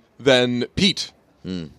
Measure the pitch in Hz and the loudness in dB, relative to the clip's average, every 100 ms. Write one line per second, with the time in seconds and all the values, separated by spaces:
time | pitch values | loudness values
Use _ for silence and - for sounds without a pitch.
0 | _ - 123 127 123 120 123 - 190 139 | _ -2 2 4 4 -2 -4 0 0 -2
1 | - _ _ _ 87 92 76 | -10 _ _ _ -10 -10 -10